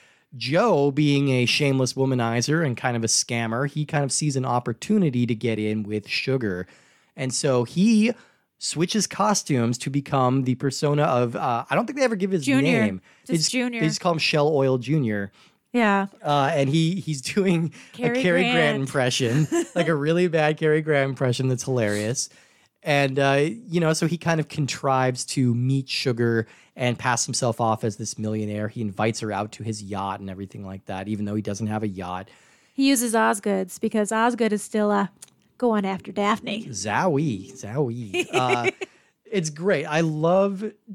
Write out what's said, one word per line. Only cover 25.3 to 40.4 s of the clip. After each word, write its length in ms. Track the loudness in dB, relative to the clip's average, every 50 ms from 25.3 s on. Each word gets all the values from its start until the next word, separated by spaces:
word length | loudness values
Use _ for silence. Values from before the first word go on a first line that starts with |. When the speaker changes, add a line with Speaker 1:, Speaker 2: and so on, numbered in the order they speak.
| -2 0 2 2 2
Speaker 1:
meet 320 | 2 0 0 0 0 -2 -4
Sugar 600 | -6 -4 -2 -2 0 2 2 2 2 2 0 -2 -8 -18 -20 _ _
and 220 | -4 -2 -2 -2 0
pass 260 | 0 0 0 0 -2
himself 360 | -4 -4 -2 -2 -2 0 0
off 220 | 0 0 0 0 -2
as 120 | -4 -4 -6
this 200 | -8 -10 -8 -6
millionaire. 500 | -6 -4 -4 -4 -4 -4 -4 -4 -6 -6
He 140 | -6 -6
invites 380 | -6 -6 -4 0 0 0 0 -2
her 100 | -4 -4
out 200 | -4 -4 -4 -6 -8
to 100 | -10 -8
his 180 | -8 -8 -8 -8
yacht 360 | -8 -8 -6 -4 -4 -6 -6
and 100 | -8 -10
everything 360 | -10 -10 -10 -12 -12 -14 -12
like 200 | -12 -12 -14 -12
that, 220 | -10 -10 -8 -6 -4
even 180 | -4 -4 -4
though 100 | -4 -4
he 60 | -4
doesn't 260 | -4 -4 -6 -4 -4 -4
have 160 | -2 -2 -4
a 40 | -4
yacht. 420 | -6 -6 -8 -8 -8 -8 -10 -12 -18 -20 _ _ _ _ _ _ _
Speaker 2:
He 160 | 0 2 2
uses 260 | 4 2 0 0 2
Osgood's 640 | 2 4 2 2 0 0 -2 -2 -2 -2 -4 -6 -6
because 320 | -6 -2 0 0 0 0
Osgood 400 | 0 2 2 2 2 2 0 0
is 100 | 0 -2 -4
still, 280 | -4 -2 0 2 2
uh, 160 | 2 2 0 -2 -6 _ -20 -20 _ _ _ _ _ -2
going 280 | 0 0 2 2 0
after 260 | -2 -4 -6 -8 -8
Daphne. 540 | -4 -2 0 0 0 0 -2 -6 -8 -8 -8
Speaker 1:
Zowie, 880 | -10 -10 -8 -4 -2 0 2 2 2 2 2 0 0 -2 -4 -8 -12 -16
zowie. 720 | -14 -12 -8 -4 -2 -2 -2 -4 -6 -8 -6 -4 -4 -4 -2
Speaker 2:
<laughs> 40 | 0
Speaker 1:
Uh, 380 | 0 0 2 0 0 0 -2 -4 -6 -10 -16 _ _ _ _ _ _ _
it's 260 | -4 -4 -2 -2 -2
great. 340 | -6 -4 0 0 0 0 0
I 160 | 0 0 0
love 640 | 0 0 0 0 2 4 4 4